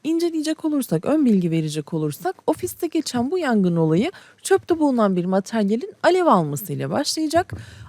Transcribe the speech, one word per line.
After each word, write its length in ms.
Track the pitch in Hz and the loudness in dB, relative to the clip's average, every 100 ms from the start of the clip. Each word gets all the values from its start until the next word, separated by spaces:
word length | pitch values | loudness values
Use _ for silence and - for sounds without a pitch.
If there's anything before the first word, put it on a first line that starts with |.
inceleyecek 600 | 294 330 339 320 302 320 | -4 0 0 -2 -4 -4
olursak, 420 | 320 294 240 160 - | -2 -2 -2 -2 0
ön 180 | 311 | 2
bilgi 260 | 254 196 175 | 4 4 2
verecek 440 | 165 156 147 147 | 0 -2 -4 -6
olursak 420 | 160 151 143 349 - - | -4 -4 -4 -6 -6 -4
ofiste 400 | 311 359 - 339 | -2 -4 -6 -4
geçen 440 | 330 - 247 247 | -4 -4 -2 -2
bu 80 | 370 | -2
yangın 380 | 294 220 185 170 | 0 2 2 2
olayı 340 | 160 160 302 - - _ | 2 2 0 -4 -18 _
çöpte 360 | - 381 - 330 | 0 0 2 2
bulunan 380 | 294 247 208 185 | 2 4 2 2
bir 80 | |
materyalin 720 | 180 190 196 226 202 226 392 - | 0 0 0 -2 0 0 -4 0
alev 240 | 311 359 330 | 2 4 6
almasıyla 640 | 208 151 143 185 139 139 | 4 4 -2 -6 -6 -4
başlayacak. 640 | 226 294 311 320 320 - - - - | -4 -2 -2 0 0 -2 -6 -14 -18